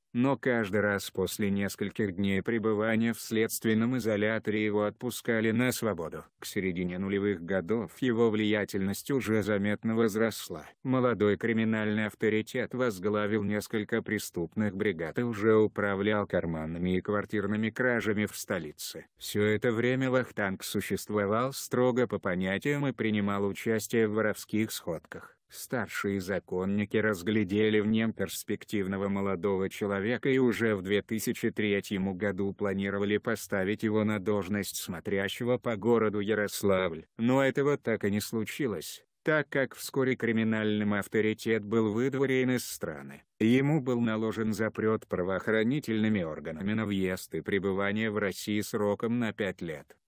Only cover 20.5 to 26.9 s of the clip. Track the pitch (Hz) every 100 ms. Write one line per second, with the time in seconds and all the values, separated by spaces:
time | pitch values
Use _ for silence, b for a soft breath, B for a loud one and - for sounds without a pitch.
20.5 | 95 - 107 - 98 - 104 101 107 131
21.5 | 139 - 123 127 123 120 101 101 90 92
22.5 | 98 143 147 143 120 110 107 101 101 101
23.5 | 98 - 113 - 117 110 107 107 98 -
24.5 | 107 110 - - 80 - 87 - _ _
25.5 | - - 131 - - 101 98 90 95 -
26.5 | 92 95 101 104